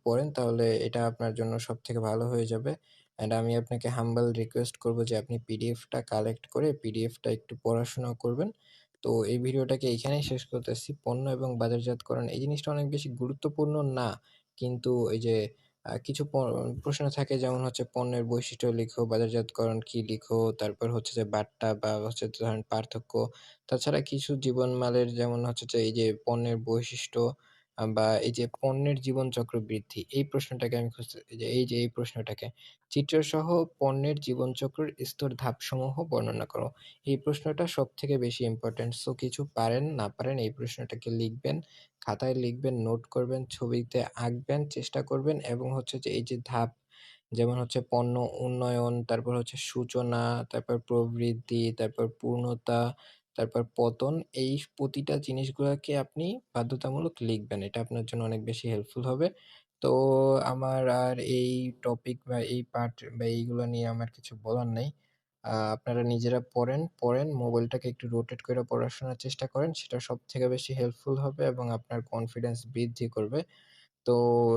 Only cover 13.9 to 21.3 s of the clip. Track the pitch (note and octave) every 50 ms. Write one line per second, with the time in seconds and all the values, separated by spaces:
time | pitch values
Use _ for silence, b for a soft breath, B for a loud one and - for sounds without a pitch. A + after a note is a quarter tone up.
13.9 | C3 B2+ B2 A2 G2 - b b b b b b _ - B2+ B2 B2+ A#2+ - B2+
14.9 | B2 B2 A#2 - A2 A2+ A#2 A#2 A2+ A2 G#2 G#2 - b b b b b - A2+
15.9 | A2+ A2+ - - C#3+ - D3 D3 C#3+ C3+ B2+ A#2 A#2 B2 B2 A#2+ B2 B2+ - D3
16.9 | C#3+ - D3 C#3 C#3+ C#3+ C3+ - C#3 B2+ B2+ B2+ B2+ B2+ C3 B2+ B2 - B2 -
17.9 | - B2 B2 B2 B2 A#2+ A#2 A#2 A#2+ A#2+ A#2+ - A#2+ - B2+ A#2+ A2+ A2+ A2+ A2+
18.9 | - B2 A#2 A2+ A2+ A2 A#2 A2 A#2 A#2 A2+ A2+ - - A2+ A2+ A2+ A2+ A2 -
19.9 | - A#2 A2 A2 A2 A2 - - A2+ A2+ A2+ A2+ G#2 - G#2+ G#2+ G2+ - A#2 A#2
20.9 | A#2+ A2+ A2 - - A#2 G#2+ G#2